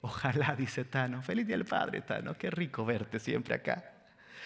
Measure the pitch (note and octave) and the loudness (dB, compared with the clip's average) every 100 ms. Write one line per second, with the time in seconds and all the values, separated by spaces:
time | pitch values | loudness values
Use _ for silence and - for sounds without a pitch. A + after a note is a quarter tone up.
0 | - - C3+ C#3 C#3 C3 C3 - C3 C3+ | -4 0 2 4 2 2 -2 -2 0 2
1 | B2+ B2 C3 G3+ A3 - - - - - | 2 -2 0 0 2 0 2 2 2 0
2 | - - - - F#3 E3+ E3 - A2 A2+ | -2 -2 -2 -4 -2 0 -2 0 2 2
3 | G#2+ A2+ A2 A2+ A#2 A#2 - - - - | 0 -4 0 0 0 0 0 -2 -4 -20
4 | - - - - | -20 -20 -20 -14